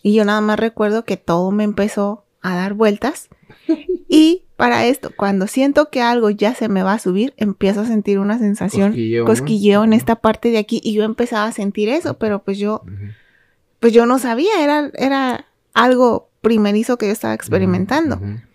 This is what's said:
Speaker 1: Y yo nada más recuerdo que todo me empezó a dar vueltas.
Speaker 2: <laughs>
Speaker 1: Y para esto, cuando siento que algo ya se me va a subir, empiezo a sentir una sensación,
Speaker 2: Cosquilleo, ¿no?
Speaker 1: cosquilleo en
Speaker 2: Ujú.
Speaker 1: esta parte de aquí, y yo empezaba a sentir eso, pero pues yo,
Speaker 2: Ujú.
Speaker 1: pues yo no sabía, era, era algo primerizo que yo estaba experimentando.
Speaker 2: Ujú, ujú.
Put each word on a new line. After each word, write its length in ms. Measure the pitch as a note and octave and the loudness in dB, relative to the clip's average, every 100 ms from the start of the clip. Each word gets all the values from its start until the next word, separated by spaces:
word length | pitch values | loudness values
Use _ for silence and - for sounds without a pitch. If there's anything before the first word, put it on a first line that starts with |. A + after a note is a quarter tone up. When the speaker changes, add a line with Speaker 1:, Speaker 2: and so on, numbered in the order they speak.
Speaker 1:
Y 100 | G#3 | 2
yo 100 | A3 | 2
nada 160 | G3+ G#3+ | 2 0
más 200 | G#3+ G#3+ | 0 0
recuerdo 440 | A3+ - G#3 A3 | -2 -2 -2 -2
que 140 | A#3 G3 | -4 -8
todo 340 | - E3+ F#3 | -2 0 0
me 120 | G#3 G#3+ | 0 -2
empezó 580 | G#3 G#3 G#3 G3+ G#3 _ _ | -2 -2 -2 -4 -6 _ _
a 140 | G3 F3+ | -6 -4
dar 200 | F#3+ G#3 | -4 0
vueltas. 520 | A3 G#3 B3+ E4+ - _ _ - - | 0 2 -4 -6 -16 _ _ -14 -4
Speaker 2:
<laughs> 300 | D#4+ - F4+ - | -4 -4 -8 2
Speaker 1:
Y 340 | D#4 D#4 F4+ _ - | 4 6 2 _ -2
para 300 | A#3+ A#3 A#3 | 0 2 0
esto, 260 | - - | 0 -6
cuando 340 | - G3+ G3 G3 | -4 -2 0 -2
siento 420 | B3+ C#4 C#4+ D4+ | 0 2 2 2
que 120 | C4 | 0
algo 280 | A#3+ A#3+ G#3+ | 0 2 0
ya 260 | G#3 G#3 B3 | 2 -2 0
se 140 | A3 | -2
me 120 | F#3+ | 0
va 120 | F#3+ | 0
a 60 | G#3+ | 0
subir, 340 | F#3+ F#3 C4 _ | 0 0 -2 _
empiezo 460 | G#3+ F#3+ F#3+ G3+ | -4 0 0 0
a 40 | A#3 | 0
sentir 340 | A3 G3+ G3 | -2 0 0
una 200 | G3 A3+ | 0 0
sensación, 520 | G#3 G#3 F#3+ G#3 G3 | -2 -2 -2 0 0
Speaker 2:
Cosquilleo, 320 | G#3+ A2+ A#2 | 0 -2 0
¿no? 40 | A#2 | 2
Speaker 1:
cosquilleo 540 | E3 C#3+ G#3+ G3+ G3+ | 0 0 2 4 4
en 60 | A3 | 4
Speaker 2:
Ujú. 80 | A3 | 2
Speaker 1:
esta 180 | - A3+ | 2 0
parte 340 | A3 G#3+ A#3+ | 0 0 0
de 80 | A3 | 0
aquí, 200 | G#3 A3+ | -2 -4
y 120 | A#3 | -2
yo 100 | G#3 | -2
empezaba 400 | A3 A3 A#3+ G#3+ G#3+ | -2 -2 -4 -2 -4
a 60 | |
sentir 380 | A3+ G3+ G#3+ G#3+ | -4 -6 -2 -2
eso, 280 | D4+ E4+ - | -2 -4 -4
pero 240 | A3 G3+ | -4 -4
pues 140 | - G3 | -6 -4
yo, 260 | G#3 G#3+ - | -4 -6 -10
Speaker 2:
Ujú. 260 | G2+ G2+ G#2+ _ _ _ _ _ _ | -14 -14 -16 _ _ _ _ _ _
Speaker 1:
pues 100 | A#3 | 4
yo 140 | A3+ A#3 | 6 4
no 120 | C4 | 0
sabía, 460 | C4 A3+ F#4 G4+ | 0 -2 0 2
era, 260 | C#4+ D4+ C#4+ | 0 0 -4
era 520 | - C4+ C#4 C4 A#3 - _ _ | -4 -2 0 -2 -6 -12 _ _
algo 560 | A3+ B3 B3 B3 G#3 _ _ | 0 2 4 2 0 _ _
primerizo 580 | A3 A3+ G3+ G#3 A#3 A#3+ | 0 2 2 0 0 -2
que 100 | G#3 | -2
yo 40 | |
estaba 220 | G#3+ A3 | -2 -4
experimentando. 840 | A3 - F#3+ F#3+ F3+ F#3+ C#4+ D#4+ - | -6 -2 0 0 0 -2 -2 -2 -4
Speaker 2:
Ujú, 100 | G2+ | -8
ujú. 140 | G#2+ _ | -12 _